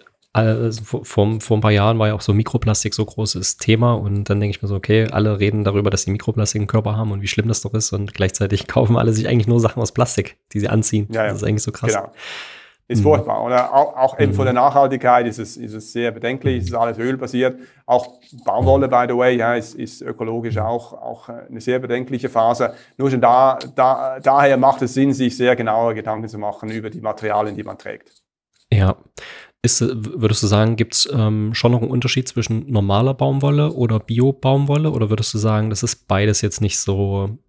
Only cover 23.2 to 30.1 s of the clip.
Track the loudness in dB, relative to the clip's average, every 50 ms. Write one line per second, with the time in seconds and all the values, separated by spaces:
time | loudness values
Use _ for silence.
23.2 | 4 6 6 6 6 4 2 0 -4 -8 0 2 2 2 4 2 -2 -6 -6 -2
24.2 | 2 4 4 6 6 6 6 6 4 4 4 2 0 -2 0 2 2 2 2 0
25.2 | 0 -2 0 2 2 2 2 2 0 -2 0 0 0 0 -2 -4 -6 -6 -6 -6
26.2 | -6 -10 -10 -8 -8 -8 -8 -8 -10 -8 -8 -8 -10 -10 -12 -8 -8 -8 -8 -6
27.2 | -4 -2 -2 -2 -2 -2 -4 -10 -10 -12 -14 -14 -14 -14 -14 -14 _ _ _ _
28.2 | _ _ _ _ _ _ _ _ _ 0 2 4 4 4 2 0 _ _ _ -20
29.2 | -20 -18 -20 -20 -20 -20 _ _ -2 0 0 2 0 -2 -2 -4 -6 -8